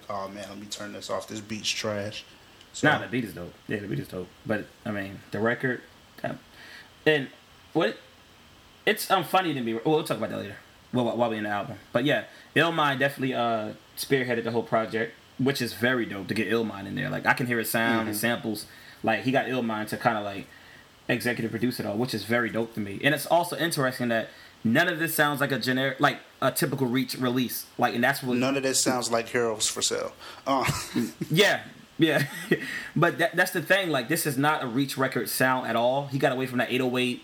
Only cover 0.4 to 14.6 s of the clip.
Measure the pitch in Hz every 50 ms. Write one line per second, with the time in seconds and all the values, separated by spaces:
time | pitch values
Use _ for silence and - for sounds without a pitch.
0.4 | 101 95 101 101 104 104 - - 104 104 101 98 98 - 101 98 95 - 110 107
1.4 | 104 107 113 107 95 - - - - 110 104 101 101 107 110 - - - - -
2.4 | - - - - - - - - - 151 147 127 101 95 98 127 120 101 87 90
3.4 | 87 85 - - - - - 104 104 95 - - 95 - - 92 90 - - -
4.4 | - - 110 101 92 - - - - 113 104 101 95 98 98 92 - - - 104
5.4 | 107 113 120 117 - 131 123 - - - - - - - - - - - - -
6.4 | - - - - - - - - - - - - - 156 156 147 127 113 - -
7.4 | - - - - - - - 151 175 - - - - - - - - - - -
8.4 | - - - - - - - - - 190 202 202 - - 175 190 160 - - 185
9.4 | 185 165 147 135 117 113 113 113 - 156 156 156 165 - 123 107 110 101 107 107
10.4 | 104 101 104 - - - - - - - - 127 123 117 117 117 120 117 110 110
11.4 | 104 104 104 101 98 - 107 98 - - - 120 127 147 135 110 101 - - -
12.4 | - - - 135 156 170 165 160 151 143 139 127 139 143 139 - 131 131 123 120
13.4 | 120 117 113 110 107 107 107 - - - - - - - 139 135 123 123 120 117
14.4 | 113 113 117 117